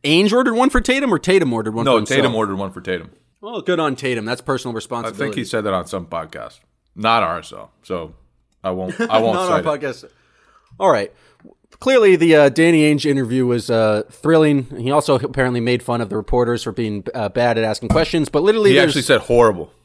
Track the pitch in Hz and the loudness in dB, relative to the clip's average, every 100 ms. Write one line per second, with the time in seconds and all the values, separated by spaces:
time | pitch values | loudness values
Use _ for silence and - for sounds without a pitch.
0 | 143 165 202 240 240 226 262 247 - 269 | 2 2 4 2 2 2 2 0 0 0
1 | 277 170 - 190 147 113 110 110 139 110 | 0 -2 2 2 2 -2 -4 -2 2 2
2 | 104 139 131 110 104 95 98 92 95 90 | 2 0 0 0 -4 -4 -8 -10 -8 -8
3 | 85 _ _ _ 208 170 175 175 156 127 | -8 _ _ _ -12 -8 -4 -2 -2 -4
4 | 135 117 107 123 - 131 127 113 - 120 | -4 -4 -6 -8 -4 -6 -4 -10 -8 -8
5 | 117 101 - 117 117 117 104 92 85 98 | -8 -8 -6 -6 -4 -4 -2 -4 -4 -10
6 | 85 85 80 67 57 _ _ _ _ 85 | -8 -10 -10 -14 -18 _ _ _ _ -4
7 | 110 113 85 85 - 50 - _ - 90 | 0 2 0 -4 -10 -20 -20 _ -10 -10
8 | 80 - _ _ _ _ 95 92 92 180 | -10 -18 _ _ _ _ -8 -6 -8 -6
9 | 226 220 - 220 180 - 170 147 139 120 | 0 0 2 0 0 -2 -2 -4 -6 -10
10 | - _ _ _ _ _ _ - 190 120 | -18 _ _ _ _ _ _ -2 2 2
11 | 101 _ _ _ - _ _ _ 254 262 | 0 _ _ _ -20 _ _ _ 2 4
12 | 208 175 165 156 143 131 165 165 151 147 | 6 6 6 6 6 4 4 4 4 2
13 | 151 135 117 127 123 120 107 113 110 107 | 0 -2 -2 -2 0 -2 0 0 2 0
14 | - - 156 160 151 143 120 - 117 147 | -4 -6 2 4 4 2 -2 -8 0 0
15 | - 131 - - 127 123 120 120 - 120 | 2 0 0 -2 -2 -2 -2 -2 -2 -4
16 | 107 104 104 123 117 120 - 104 113 104 | -4 -6 -2 0 0 -2 -6 -6 -6 -6
17 | - 123 104 123 120 113 110 107 113 156 | -8 -6 -4 0 0 0 -2 -4 -2 0
18 | 156 170 147 143 185 220 202 139 156 139 | 0 -2 -2 0 2 2 4 4 4 0
19 | 123 120 - 120 117 92 76 _ | 2 0 2 4 4 2 -12 _